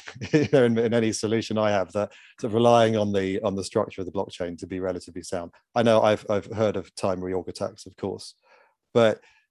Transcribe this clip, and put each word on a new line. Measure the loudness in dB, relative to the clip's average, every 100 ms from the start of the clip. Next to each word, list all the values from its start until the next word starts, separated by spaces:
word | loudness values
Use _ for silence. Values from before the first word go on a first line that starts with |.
| -14
<laughs> | -12 -2
you | 0 2
know, | 4
in, | 4 2
in | 0
any | 0 0
solution | -2 -2 -2 -2 0
I | 2
have, | 0 0
that | -4 -6 -8 _ -10
sort | -4
of | 4
relying | 6 6 6 2
on | 0
the, | 0 0 -2
on | -2 -4
the | -4
structure | -2 -4 -6
of | -8
the |
blockchain | -6 -8 -8 -8 -8
to | -10
be | -6
relatively | -6 -6 -10 -14
sound. | -8 -8 -10 _ _ 0
I |
know | 4 6
I've, | 4 2 0
I've | -4 -4
heard | -2 -2 -2
of | -10 -6
time | -4 -4
reorg | -4 -6 -6
attacks, | -8 -10 -10 -20
of | -10
course, | -8 -8 -14 _ _ _ _ _ _
but | 2 4 2 _ _ _